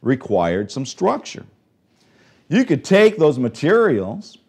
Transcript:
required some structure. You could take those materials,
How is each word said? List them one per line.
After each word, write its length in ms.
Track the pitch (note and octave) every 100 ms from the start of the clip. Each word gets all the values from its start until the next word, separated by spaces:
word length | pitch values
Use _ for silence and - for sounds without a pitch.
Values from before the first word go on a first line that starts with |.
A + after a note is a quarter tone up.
required 720 | A#2 B2+ - G2 E2+ F#2 G#2
some 160 | C3 C3+
structure. 580 | - F#3+ C#4 - - - _ _ _ _ _ _ _ _ _ -
You 160 | F#3+
could 180 | B3+ D3+
take 360 | - F#3+ A3 G#3+
those 200 | D3+ B2+
materials, 1000 | A#2+ - D3+ A3+ A3 A2 F#2 G3 - -